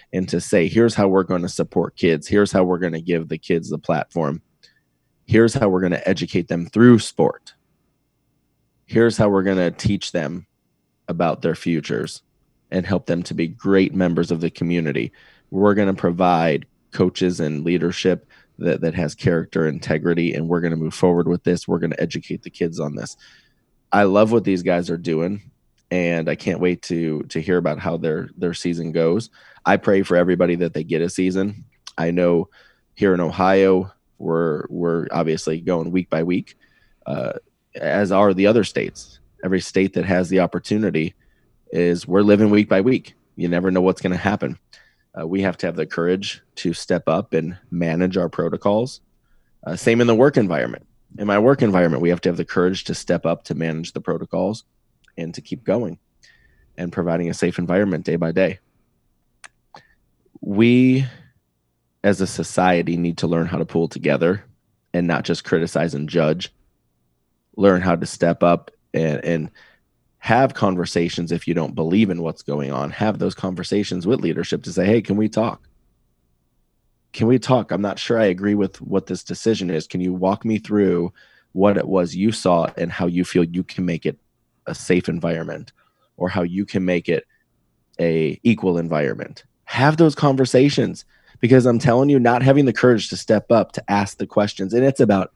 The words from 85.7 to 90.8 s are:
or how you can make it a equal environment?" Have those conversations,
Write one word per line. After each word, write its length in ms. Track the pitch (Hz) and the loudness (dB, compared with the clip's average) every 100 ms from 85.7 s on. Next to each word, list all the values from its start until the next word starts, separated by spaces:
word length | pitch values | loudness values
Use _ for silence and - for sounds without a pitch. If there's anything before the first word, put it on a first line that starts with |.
| _ _ _ _ - | _ _ _ _ -8
or 120 | 90 | -4
how 140 | 92 | -2
you 220 | 87 92 101 | -4 -4 -4
can 200 | 98 92 | -4 -2
make 240 | 87 - | -2 0
it 160 | 80 - _ _ _ _ _ _ - | -4 -4 _ _ _ _ _ _ -4
a 400 | 85 80 78 - | 0 0 0 0
equal 340 | 120 107 95 85 | 0 0 0 -2
environment?" 640 | 85 80 69 52 - - _ _ - | -2 -2 -2 -4 -12 -18 _ _ -8
Have 320 | - 139 156 | 2 4 6
those 180 | 160 - | 4 4
conversations, 920 | 147 135 127 127 143 135 | 2 2 2 4 4 2